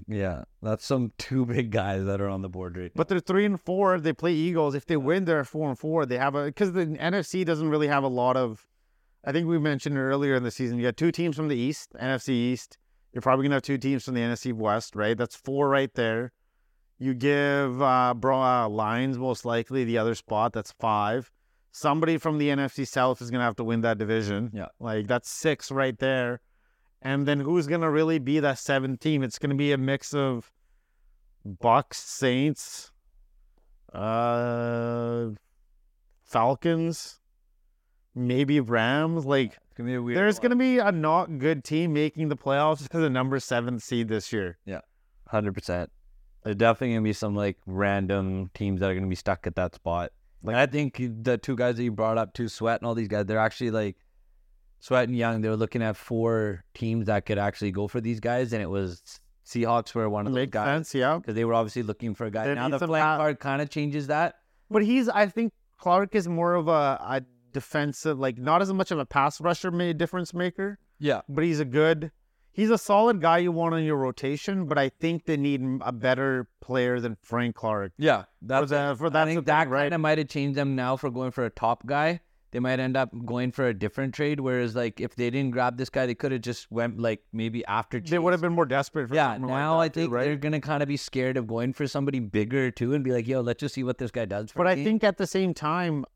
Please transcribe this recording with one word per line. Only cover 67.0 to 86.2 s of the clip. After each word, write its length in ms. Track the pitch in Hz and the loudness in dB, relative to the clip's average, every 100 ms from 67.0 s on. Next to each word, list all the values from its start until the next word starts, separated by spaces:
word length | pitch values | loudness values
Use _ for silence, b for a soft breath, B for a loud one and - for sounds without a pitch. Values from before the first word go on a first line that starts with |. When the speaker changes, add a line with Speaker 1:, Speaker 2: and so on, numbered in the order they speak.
Speaker 2:
a 220 | 92 135 131 _ _ | -2 -4 -4 _ _
defensive, 640 | 139 - 151 147 139 160 139 | -10 -4 -2 -2 -2 -2 0
like, 200 | 131 120 | -2 -2
not 220 | 127 165 | 2 2
as 120 | 190 | 2
much 180 | 190 190 | 0 -2
of 80 | 165 | -2
a 80 | 135 | 0
pass 340 | 143 143 - | 2 2 2
rusher 300 | 170 170 185 | -2 0 -2
ma-, 220 | 175 175 | -2 -2
difference 420 | 160 170 180 170 | 0 -2 -4 -6
maker. 440 | 175 180 175 196 202 _ _ | -4 -4 -4 -6 -8 _ _
Speaker 1:
Yeah. 220 | 147 117 - | -2 -2 -2
Speaker 2:
But 160 | 143 | -2
he's 160 | 170 151 | 0 0
a 40 | |
good, 460 | 143 131 156 165 156 - _ _ _ | 0 4 4 4 -2 -12 _ _ _
he's 180 | - 214 | -2 2
a 80 | 226 | 2
solid 420 | - 202 226 208 | 4 4 6 4
guy 180 | 160 170 | 4 4
you 140 | 175 | 4
want 220 | 165 165 | 2 0
on 100 | 165 | 2
your 120 | 156 147 | 0 0
rotation, 720 | 131 - 135 147 - 196 160 | -2 -2 -4 -4 -4 -4 0
but 120 | 143 | 2
I 100 | 135 | 0
think 380 | - 165 170 - | 0 -2 -2 -2
they 100 | 151 | 0
need 260 | 143 139 | 2 0
m-, 180 | 131 131 | -2 -2
a 80 | 120 | -4
better 560 | 123 127 131 135 131 123 _ | -2 0 2 2 0 -4 _
player 380 | - 127 123 123 | -4 0 2 0
than 160 | 117 107 | -2 -6
Frank 320 | - 117 120 | -4 -2 -2
Clark. 380 | - 113 107 98 - | -2 -2 -2 -4 0
Speaker 1:
Yeah, 260 | 151 113 | 4 4
Speaker 2:
For 40 | 92 _ | 0 _
Speaker 1:
that's 280 | 104 135 143 | -2 0 2
Speaker 2:
the, 200 | 143 143 | 0 0
Speaker 1:
it. 60 | 123 | -2
Speaker 2:
for, 80 | 160 | 0
Speaker 1:
I 40 | |
Speaker 2:
that's 180 | 151 156 | 2 2
Speaker 1:
think 80 | 165 139 | 0 2
Speaker 2:
the 60 | |
thing, 60 | 151 | 2
Speaker 1:
that 100 | 165 | 2
Speaker 2:
right? 140 | 135 | 2
Speaker 1:
kinda 140 | 143 165 | 0 0
might 200 | 156 156 | 2 0
have 100 | 147 | 0
changed 280 | 151 139 139 | -4 -2 -2
them 160 | 139 | -2
now 220 | 131 127 131 | 0 -2 -2
for 140 | 143 | -2
going 200 | 120 131 | -4 -4
for 140 | 120 | -2
a 60 | 120 | -4
top 360 | - 113 120 117 | -2 -2 -2 -2
guy. 340 | 143 156 170 - _ _ | 0 0 -2 -8 _ _
They 80 | 120 | -4
might 200 | 127 127 | -2 0
end 160 | 131 131 | 0 0
up 140 | 127 117 117 | -2 -4 -6
going 240 | 120 127 | -4 -2
for 160 | 120 131 | 0 0
a 80 | |
different 400 | 101 104 - 135 | 0 -4 -2 -4
trade, 260 | 120 147 147 | -2 -2 0
whereas, 340 | 131 127 120 | 0 0 0
like, 240 | 113 120 - | -2 -4 -4
if 140 | 120 - | -8 -4
they 120 | 120 | -2
didn't 220 | 131 135 | 0 -2
grab 260 | 120 123 120 | 0 -2 -2
this 140 | 131 | -4
guy, 160 | 139 127 | -2 -2
they 80 | |
could 180 | 117 | -2